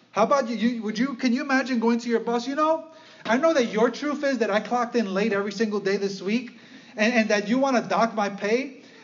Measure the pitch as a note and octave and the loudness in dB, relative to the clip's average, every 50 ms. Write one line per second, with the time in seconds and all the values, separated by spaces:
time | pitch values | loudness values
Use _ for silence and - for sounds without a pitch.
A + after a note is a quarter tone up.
0 | _ _ - G3 A3+ G3+ C#4+ C#4 A#3+ A3+ A#3+ G3 G#3+ B3 B3 A3+ G3+ G#3+ G3 G3 | _ _ 0 0 2 4 4 2 2 0 -2 0 0 0 0 -2 -6 -6 -2 -2
1 | C4 C#4 C4 - B3+ B3+ A#3 C#4+ D4+ C#4 C4 C4 B3+ B3+ C4 A3+ A3 A#3 A#3+ A#3 | -2 -2 -2 -2 0 0 0 0 0 0 0 0 0 0 -2 0 2 2 0 0
2 | A#3 A#3+ A#3 A3 - A#3 A#3+ A#3+ A#3+ C4+ C#4 D4+ D#4 D#4 D#4+ D#4+ - - - - | 0 0 -2 0 0 0 -2 -2 -2 -2 0 0 2 2 2 0 -2 -12 -20 -20
3 | - - - - - G3+ A3+ C4+ D#4+ E4 D#4+ C#4 A#3+ F#3+ F#3 G#3+ A#3 C4 C4 - | -20 -20 -20 -14 -2 0 0 4 4 4 4 4 2 2 2 2 2 2 0 -2
4 | C#4+ D4 C#4 D4 C#4+ C#4 C4+ A3 A3 G3 G3 G#3+ G#3+ - A#3+ B3 A#3+ A#3 B3 A#3+ | -4 -4 -4 -2 -2 -2 0 0 0 0 0 -2 0 0 -2 -2 -2 0 -2 -2
5 | G#3 F#3+ F#3 G3 A3 A3+ G3+ G3 G3 G#3+ G3 G3 A3+ G#3 G#3 G3+ E3+ F#3+ G3+ G3 | -2 0 -2 0 0 0 0 0 -2 -4 -2 -2 -2 -2 -2 -2 0 0 0 0
6 | G3 G3 G3 - F3+ G3 A3 B3+ A#3+ - - - - - - - - - - G#3+ | -2 -4 -4 -4 -4 -2 -2 -2 -4 -6 -16 -20 -20 -20 -20 -20 -20 -16 -4 0
7 | G#3+ A3+ B3 A3+ G#3+ G3+ G#3 G#3 F3+ F#3+ A#3+ C4 C4+ C#4 B3+ A3 - F#3+ F3+ G3 | 0 2 4 2 2 2 2 0 0 0 0 2 2 2 2 0 0 0 0 0
8 | A3+ A3+ G#3 G#3+ G3+ G3+ G3+ - G#3 G3+ A3+ B3+ C#4+ C#4+ - - - - - - | 0 0 0 -2 -4 -4 -4 -4 -2 0 0 0 -2 -6 -12 -18 -20 -20 -20 -20